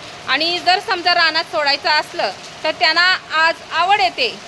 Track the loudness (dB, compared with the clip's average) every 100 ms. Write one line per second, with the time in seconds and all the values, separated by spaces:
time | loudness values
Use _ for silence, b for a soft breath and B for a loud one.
0 | -8 -10 -2 0 0 0 2 2 0 -2
1 | 2 2 2 0 -2 -2 0 0 2 0
2 | 0 -4 -4 -6 -14 -6 -6 0 2 4
3 | 4 2 -2 0 2 0 -4 0 2 4
4 | 2 0 -4 -6